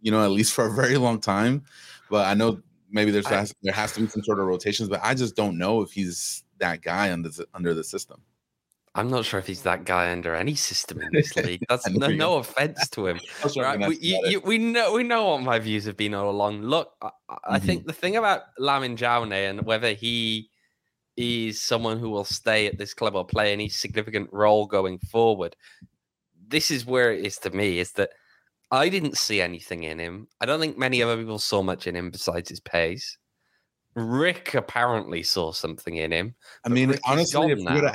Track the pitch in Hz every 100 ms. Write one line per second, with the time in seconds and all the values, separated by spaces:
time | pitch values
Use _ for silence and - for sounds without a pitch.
0 | 110 110 101 101 110 - 110 104 131 139
1 | 123 110 - 98 117 139 - - - -
2 | - 104 95 104 113 98 _ _ - 107
3 | 107 104 98 101 104 - 98 101 107 107
4 | 110 107 107 98 95 90 104 101 104 95
5 | 110 131 117 - 104 85 92 113 95 101
6 | 90 87 - - _ - 90 80 82 90
7 | 101 85 82 78 - 87 87 80 - 98
8 | - - _ _ _ _ _ _ _ -
9 | 120 131 - 98 92 92 92 87 90 90
10 | 87 87 85 82 127 143 - - - -
11 | - 151 - - - 92 120 123 101 98
12 | 139 156 165 156 117 127 151 - - -
13 | 92 87 - - 143 135 131 127 101 -
14 | 170 190 190 196 185 220 233 233 202 220
15 | 240 226 202 143 127 117 110 107 107 98
16 | 104 101 101 101 104 104 110 160 - -
17 | - - - - - 196 190 180 160 156
18 | 180 220 214 175 - - 139 139 127 117
19 | 120 120 110 98 98 101 110 110 117 104
20 | 117 117 113 110 110 _ _ _ _ _
21 | _ - 120 117 113 107 - 113 113 113
22 | 113 104 101 - 113 107 104 95 104 -
23 | 110 98 92 110 104 101 107 - - 113
24 | 107 107 98 101 107 107 101 101 95 92
25 | - 117 113 101 87 - - - - _
26 | _ _ _ 82 104 151 - 135 120 127
27 | 120 92 98 - 95 92 104 87 90 -
28 | 98 - _ _ _ _ - 131 170 190
29 | 151 - - 104 87 85 - 85 80 80
30 | 85 95 - - 117 156 160 123 131 127
31 | 117 117 110 107 - 101 95 90 90 87
32 | 90 - - 87 87 92 - 85 82 117
33 | - - _ _ _ _ _ _ _ 117
34 | 113 127 175 175 - 131 - 120 120 110
35 | - 85 90 95 82 - 80 78 87 82
36 | 80 82 107 - - - 120 123 131 139
37 | 123 147 170 143 156 117 90 151 143